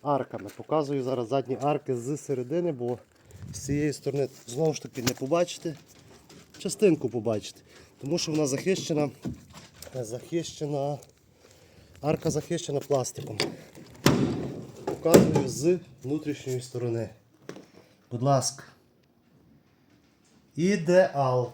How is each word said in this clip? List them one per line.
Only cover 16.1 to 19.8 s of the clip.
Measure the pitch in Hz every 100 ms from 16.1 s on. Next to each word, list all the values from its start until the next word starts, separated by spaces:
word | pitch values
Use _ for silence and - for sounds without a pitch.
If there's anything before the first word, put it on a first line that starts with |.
| 151 151 135 - 127
сторони. | 123 123 120 117 107 - _ _ - - - - - _ _
Будь | 117
ласка. | 131 135 120 - - - _ _ _ _ _ _ _ - _ _